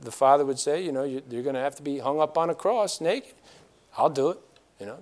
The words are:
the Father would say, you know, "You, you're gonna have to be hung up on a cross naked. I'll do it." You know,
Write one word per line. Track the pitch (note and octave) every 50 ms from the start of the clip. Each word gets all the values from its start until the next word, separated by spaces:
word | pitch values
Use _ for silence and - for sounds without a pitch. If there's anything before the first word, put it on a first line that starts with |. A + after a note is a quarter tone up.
the | - A2+
Father | - - C3+ C3+ C#3 D3 C#3+
would | C3+ C3+ B2+
say, | - C#3+ D3 F3
you | F#3+ E3
know, | C#3 C3 C#3
"You, | C#3+ C3 C3+ - B2+
you're | A#2+ A#2 B2+
gonna | C#3+ C3 B2+
have | C3+ C#3+ C#3
to | -
be | C#3+ C#3+ C#3 C3+
hung | A#2 C3 D3 D#3
up | D#3 D3+ D3+
on | D#3+ E3 E3
a | D#3+
cross | - - F#3+ A#3+ A#3 G#3 F#3 - -
naked. | D#3+ E3 G#3 C#4 - - - - - - - - - _ _ _ _ _ -
I'll | - C3 D3+
do | C#3+ C#3 C3+ D#3+
it." | F#3 - - - _ _ _ _ _ -
You | G2
know, | G#2 B2 F3